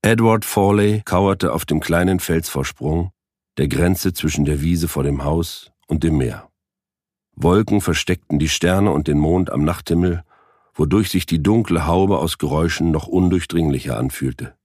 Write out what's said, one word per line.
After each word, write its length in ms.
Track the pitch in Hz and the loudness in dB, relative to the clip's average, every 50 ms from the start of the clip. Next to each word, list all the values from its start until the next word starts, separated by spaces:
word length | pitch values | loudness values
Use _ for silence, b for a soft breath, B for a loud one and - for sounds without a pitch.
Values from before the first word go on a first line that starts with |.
Edward 440 | - 107 113 110 113 113 110 110 - | 4 4 2 4 4 4 4 2 0
Forley 580 | - - 107 98 98 101 104 104 104 104 107 101 | -2 0 2 2 4 4 4 4 2 2 0 -2
kauerte 480 | - - 90 98 98 98 87 - 82 65 | -2 0 2 2 2 0 0 -2 -2 -2
auf 120 | - - | -4 -2
dem 160 | - 76 78 | -2 -2 -2
kleinen 400 | - - 85 85 90 92 95 90 | 0 0 0 2 2 2 0 0
Felsvorsprung, 880 | - - 82 82 80 - - 69 69 - - _ 62 73 78 85 87 95 _ _ _ _ _ _ _ _ _ - | 0 -2 -2 -2 -2 -4 -6 -4 -6 -6 -8 _ -4 -2 -2 -2 -2 -4 _ _ _ _ _ _ _ _ _ -4
der 80 | - | -2
Grenze 460 | 71 - 139 87 - 147 - - 95 87 | -2 0 0 2 2 2 0 -2 -4 -4
zwischen 320 | - - 78 71 - 73 | -2 -4 -4 0 0 0
der 180 | 71 76 71 71 | 0 0 0 0
Wiese 240 | 82 87 85 82 | 0 0 0 -2
vor 160 | 82 - - 69 | -2 -2 -2 -2
dem 220 | 71 71 67 67 | -2 -2 -2 -2
Haus 480 | 71 78 82 82 - - - - _ _ _ _ _ | -2 -2 -2 -2 -4 -8 -16 -18 _ _ _ _ _
und 160 | 78 78 71 | -4 -2 0
dem 120 | 82 80 | 0 0
Meer. 320 | 73 65 60 57 - - _ _ _ _ _ _ _ _ _ _ _ _ _ _ _ _ _ _ | 2 0 -2 -6 -8 -16 _ _ _ _ _ _ _ _ _ _ _ _ _ _ _ _ _ _
Wolken 460 | - - 80 90 101 107 - 104 104 | -2 0 2 4 4 2 2 0 0
versteckten 580 | - - 82 - - - 90 - _ _ 76 71 | 0 0 -2 -2 -2 -2 -4 -4 _ _ -2 0
die 100 | 78 78 | 0 0
Sterne 440 | - - - 87 92 95 101 101 82 | -2 0 0 0 2 2 2 2 0
und 160 | 73 76 78 | 0 0 0
den 100 | 73 73 | 0 2
Mond 320 | 76 78 87 95 90 - | 2 2 2 0 0 -2
am 140 | - 71 76 | -2 -2 0
Nachthimmel, 580 | 80 85 - - - 85 87 90 90 85 85 - b b b b b b b b b b | 0 -2 -4 -4 -2 0 2 2 2 0 -2 -6 b b b b b b b b b b
wodurch 380 | - 78 73 87 104 104 - | -2 0 2 2 2 2 2
sich 160 | - 92 - | -2 -4 -2
die 160 | - 85 82 73 | 0 -2 0 2
dunkle 440 | 98 107 117 110 - 85 82 71 80 | 2 2 2 2 0 0 -2 0 0
Haube 300 | 85 92 98 98 98 71 | 2 2 2 2 2 0
aus 200 | 69 82 - - | 0 -2 -2 -4
Geräuschen 540 | - 76 76 78 82 82 80 - 82 85 78 | -4 -2 0 0 0 0 0 0 0 0 0
noch 160 | 78 - - | -2 -2 0
undurchdringlicher 920 | - 92 90 90 92 90 80 - - 85 82 76 71 64 - 65 60 53 | 0 2 4 4 2 0 -2 -2 -2 0 0 0 0 -2 -4 -6 -4 -4
anfühlte. 580 | 64 65 - - 67 65 62 - 58 60 - _ _ | -4 -6 -4 -4 -6 -6 -6 -6 -14 -16 -16 _ _